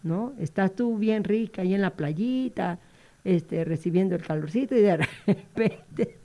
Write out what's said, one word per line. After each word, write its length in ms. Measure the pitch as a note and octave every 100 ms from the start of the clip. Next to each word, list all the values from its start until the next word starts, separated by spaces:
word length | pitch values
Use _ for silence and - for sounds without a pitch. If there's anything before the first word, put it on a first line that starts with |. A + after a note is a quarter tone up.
¿no? 300 | D#3+ E3+ B3 B3+
Estás 340 | E3 - F#3+
tú 240 | F#3+ A#3+ A3
bien 240 | A3 G#3+
rica 400 | F#3+ G#3+ A3 -
ahí 120 | F#3
en 60 | G3
la 80 | F#3+
playita, 920 | - D3 D#3 A#3 B3+ B3+ G#3 F3+ E3+ - - - _
este, 420 | F#3+ F3 E3 E3
recibiendo 520 | D#3+ D#3+ F3 F3 F#3+ F3
el 60 |
calorcito 520 | - D#3 D3+ G#3+ C4+
y 60 | B3+
de 160 | G#3 E3
<laughs> 300 | D#3 - -
repente 880 | - - - A3+ - - - - -